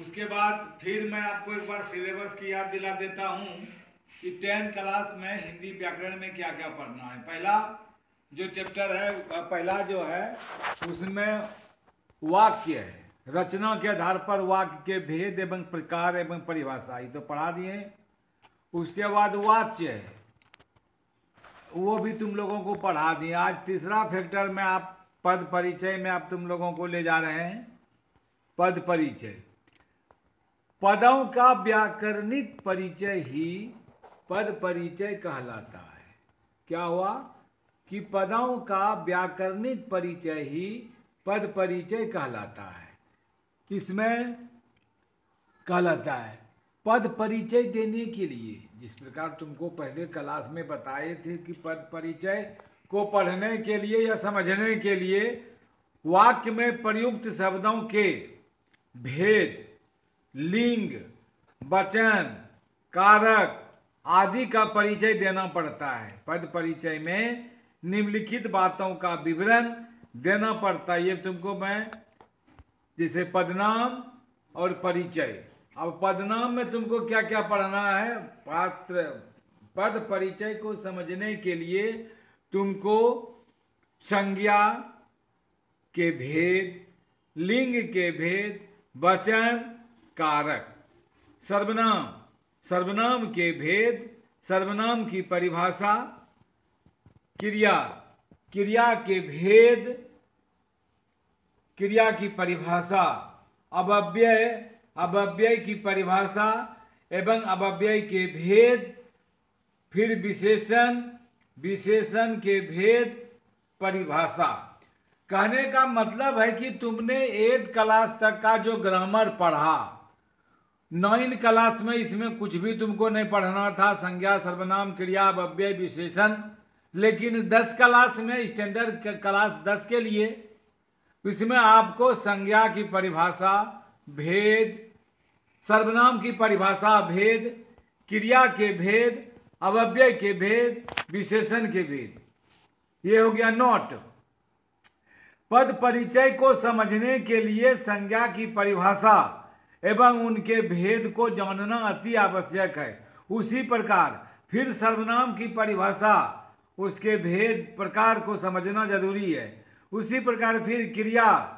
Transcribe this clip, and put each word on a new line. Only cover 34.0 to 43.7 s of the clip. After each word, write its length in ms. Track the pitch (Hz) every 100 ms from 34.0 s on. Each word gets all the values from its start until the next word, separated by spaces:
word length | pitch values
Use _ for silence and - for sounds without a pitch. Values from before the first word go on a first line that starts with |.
| - _ -
पद 300 | 190 214 -
परिचय 520 | 180 175 170 175 202
कहलाता 640 | 196 175 135 123 110 107 92
है। 380 | 82 - _ _ _ _ _ _ -
क्या 140 | 165
हुआ 320 | 175 175 190 247 - - _ _ _ _ -
कि 120 | 202
पदों 600 | - 196 190 226 254 240
का 340 | - 190 208
व्याकरणिक 920 | 202 165 180 185 185 190 190 247 254 -
परिचय 500 | 185 175 170 160 156
ही 520 | 139 151 190 240 233 _ _ _ 190
पद 240 | 208 202 196
परिचय 500 | 180 180 170 220 214
कहलाता 560 | 180 135 113 101 -
है। 260 | 98 87 85 _ _ _ _ _ _ _ -